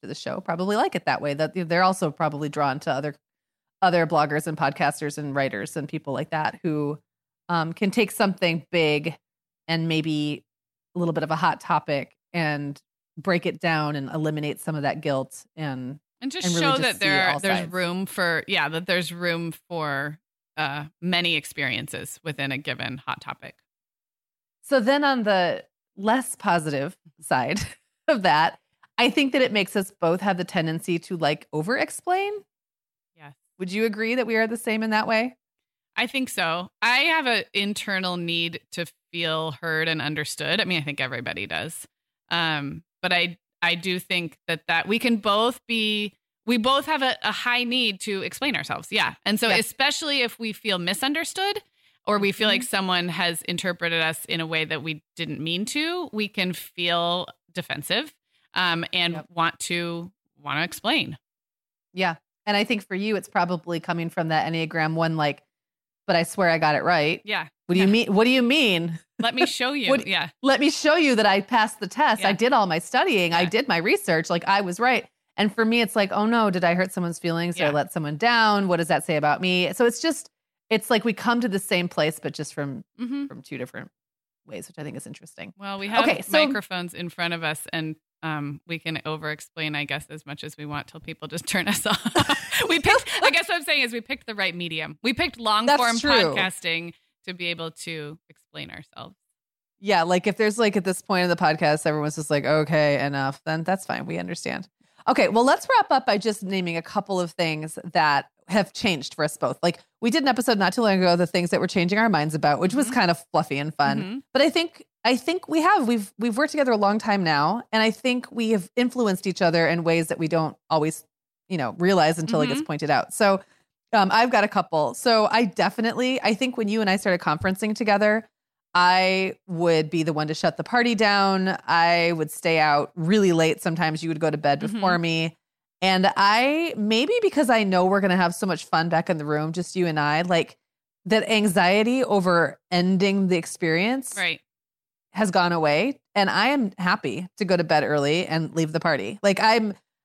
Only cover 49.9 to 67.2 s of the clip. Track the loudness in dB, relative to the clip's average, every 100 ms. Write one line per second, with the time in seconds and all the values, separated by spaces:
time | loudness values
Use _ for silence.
49.9 | -2 -2 -2 -2 -4 -8 -8 -4 -4 -2
50.9 | -2 -2 -2 -4 -4 -4 -4 -10 _ _
51.9 | _ -2 0 0 0 0 0 0 -2 0
52.9 | 0 0 -2 -2 -2 -6 -6 -4 -4 -2
53.9 | 0 -2 -4 -4 -4 -2 -4 -2 -4 -6
54.9 | -8 _ -10 -8 -6 -4 -4 -4 -4 -4
55.9 | -4 -6 -6 -6 -4 -4 -6 -10 -6 -2
56.9 | 0 0 -2 -6 -14 _ -12 -8 -8 -4
57.9 | -4 -6 -12 _ _ _ -4 -2 -2 -2
58.9 | -2 -2 -4 -8 -2 -2 -2 -6 -4 -4
59.9 | -6 -10 _ _ _ -8 -4 -4 -4 -2
60.9 | -2 -2 -8 _ _ _ _ _ _ _
61.9 | -4 -2 -4 _ _ -2 0 0 -2 -4
62.9 | -4 -2 -2 -2 -2 0 -2 -4 -6 -4
63.9 | -4 -4 -4 0 0 0 -2 -2 -2 -2
64.9 | 0 0 0 0 -2 _ _ _ _ _
65.9 | _ -2 0 0 0 2 2 2 2 2
66.9 | 2 2 0